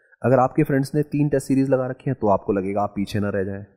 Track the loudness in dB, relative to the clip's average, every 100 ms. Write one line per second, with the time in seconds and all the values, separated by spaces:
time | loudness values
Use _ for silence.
0 | _ _ 2 4 4 2 0 0 0 -2
1 | -2 -2 0 0 0 0 2 0 -2 -6
2 | -6 -2 2 2 2 -2 -2 -2 -2 -4
3 | -4 -2 -2 -2 -4 -8 -14